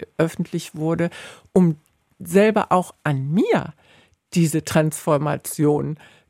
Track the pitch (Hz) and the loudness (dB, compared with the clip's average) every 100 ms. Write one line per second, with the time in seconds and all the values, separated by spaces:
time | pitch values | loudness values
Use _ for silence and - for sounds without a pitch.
0 | - - 160 - 175 170 - 151 156 165 | -8 -4 -4 -4 -6 -8 -8 -6 -4 -2
1 | 170 - - - _ 190 175 151 _ _ | -4 -6 -18 -20 _ 2 4 2 _ _
2 | _ - 170 185 214 214 - 185 175 - | _ -18 -2 2 4 2 2 0 0 -6
3 | 151 135 135 175 415 - - - _ _ | -4 -2 0 0 2 0 -2 -12 _ _
4 | _ _ _ 180 165 160 - 160 156 - | _ _ _ 0 2 2 0 0 0 0
5 | - 147 151 139 - - 147 147 139 156 | 0 0 0 -4 -6 -2 0 2 -2 -8
6 | - _ _ | -14 _ _